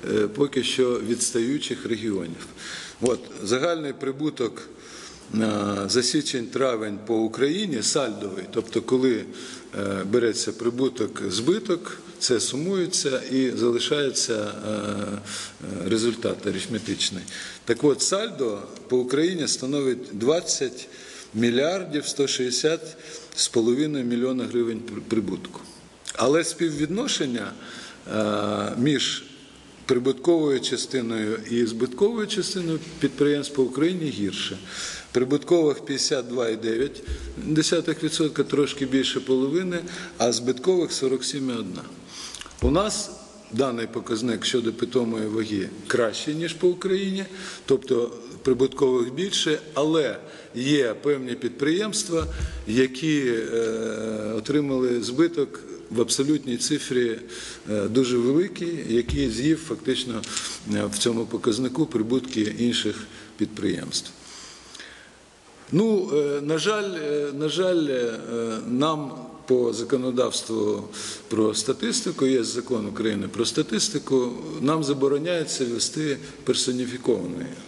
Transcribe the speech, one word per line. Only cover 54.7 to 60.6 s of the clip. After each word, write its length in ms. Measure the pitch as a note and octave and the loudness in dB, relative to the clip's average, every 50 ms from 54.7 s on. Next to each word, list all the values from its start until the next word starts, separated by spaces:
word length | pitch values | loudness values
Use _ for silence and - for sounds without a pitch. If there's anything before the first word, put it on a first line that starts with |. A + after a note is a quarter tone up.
| C3+ B2+ B2+ B2+ B2 A#2+ G#2+ | 2 2 2 2 2 0 0
збиток 560 | G#2+ B2 C3 E3 E3+ E3+ D3 C#3 - - - - - - - - - | -2 2 4 4 4 4 0 -2 -2 -4 -14 -14 -14 -14 -14 -12 -4
в 100 | G2+ A2+ | 0 0
абсолютній 560 | A#2 G#2+ - - C3+ C#3 D#3 D3 - C3 A#2+ A2+ | 2 2 2 0 4 4 2 2 2 -2 -4 -2
цифрі, 600 | - - D#3 C#3 - - C3 B2+ B2 A#2 A2+ A2 - - - - - - - - - - | 0 0 0 0 0 0 2 2 2 2 0 -4 -8 -12 -12 -12 -12 -12 -14 -14 -6 -2
е, 160 | G#2+ G#2+ G2+ G2+ | 0 0 0 2
дуже 300 | A2 B2+ C3 A#2+ B2 A#2+ | 4 4 4 4 4 4
великий, 680 | A#2 B2 C3+ D#3+ F3+ G3 F3+ - F3 E3+ E3+ D#3 - - | 4 4 4 4 2 2 -2 -6 -4 -4 -4 -4 -2 2
який 400 | A2+ A#2+ A#2 A#2+ D3 C#3+ C#3 B2+ | 2 2 2 2 0 0 0 0
з'їв 280 | A2 A2 C3 D#3 D#3+ D#3 - - | 0 0 2 2 2 2 0 -6
фактично, 540 | A#2 G#2 - B2+ C3 B2+ - B2+ A#2 G#2+ G2 - - - - - - - | -6 -4 0 -2 0 0 -2 -4 -4 -6 -6 -4 -6 -4 -4 -6 -10 -10